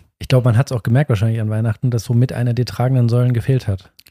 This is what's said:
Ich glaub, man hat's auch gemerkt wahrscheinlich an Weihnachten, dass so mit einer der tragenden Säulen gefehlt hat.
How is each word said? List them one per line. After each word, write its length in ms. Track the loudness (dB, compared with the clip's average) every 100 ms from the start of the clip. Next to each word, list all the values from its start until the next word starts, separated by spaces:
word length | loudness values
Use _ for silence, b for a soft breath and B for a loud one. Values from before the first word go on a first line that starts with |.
| _ -12
Ich 100 | 0
glaub, 160 | 2
man 140 | 4 2
hat's 160 | 0
auch 100 | -2
gemerkt 240 | 0 0 2
wahrscheinlich 300 | 0 0 -2
an 100 | -2
Weihnachten, 420 | -2 -2 -2 -2
dass 120 | -2
so 100 | 0
mit 200 | 0 0
einer 200 | 0 -2
der 120 | -2
tragenden 420 | -4 -2 0 2 2
Säulen 240 | 2 0
gefehlt 360 | 0 0 -2 -2
hat. 240 | -6 -8 _ -20